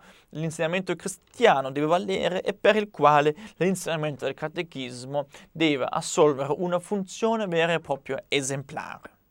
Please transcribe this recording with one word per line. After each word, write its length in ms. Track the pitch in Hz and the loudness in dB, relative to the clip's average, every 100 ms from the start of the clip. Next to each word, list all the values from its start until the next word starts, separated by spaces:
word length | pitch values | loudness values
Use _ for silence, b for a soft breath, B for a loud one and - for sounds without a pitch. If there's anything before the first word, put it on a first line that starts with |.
| b b b | b b b
l'insegnamento 640 | 147 160 156 160 185 190 | -6 -6 -2 -2 -2 -2
cristiano 800 | 170 196 - _ - 233 147 135 | -6 -6 -12 _ 2 6 6 2
deve 140 | 135 151 | -2 2
valere 560 | 175 202 190 156 180 | 2 0 -2 -2 -2
e 100 | - | -4
per 240 | 196 202 214 | 0 4 4
il 140 | 208 | 0
quale 440 | - 147 147 147 151 214 - | 4 6 6 4 0 -8 -4
l'insegnamento 680 | 175 180 - 160 151 139 135 | -2 -2 -4 -4 -4 -4 -6
del 80 | |
catechismo 920 | 135 156 151 170 139 127 123 127 143 139 B B | -6 -8 -8 -8 -8 -10 -10 -8 -6 -8 B B
deve 360 | 160 160 143 123 | 0 0 2 -2
assolvere 680 | - 160 - 151 131 139 147 | -4 -2 4 4 4 -2 -4
una 200 | 175 175 | -2 -4
funzione 680 | 175 208 190 - 226 226 202 | -4 -6 -6 -4 -2 -2 -2
vera 240 | 170 165 | 0 2
e 80 | 165 | 0
propria 420 | 165 135 - 131 - | -2 -8 -6 -8 -2
esemplare. 840 | 143 135 139 139 120 92 - - _ _ | -4 -2 -6 -8 -12 -12 -14 -20 _ _